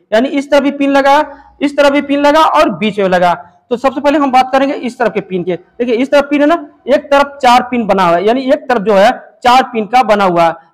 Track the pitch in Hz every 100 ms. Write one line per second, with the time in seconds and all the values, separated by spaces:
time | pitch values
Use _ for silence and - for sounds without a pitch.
0 | _ 214 277 285 277 285 269 285 277 277
1 | 269 285 302 - - - 285 285 285 285
2 | 285 285 285 302 311 294 311 165 214 202
3 | 190 180 175 165 - _ - 240 269 277
4 | 277 302 277 254 254 269 269 - 240 -
5 | 220 202 - 185 175 170 _ - 247 226
6 | 269 285 285 294 294 339 - _ - 294
7 | - 285 285 - 247 247 240 240 202 196
8 | 175 170 202 254 262 294 - 240 196 196
9 | 214 - - _ 247 254 254 233 202 247
10 | 233 202 190 170 165 160 _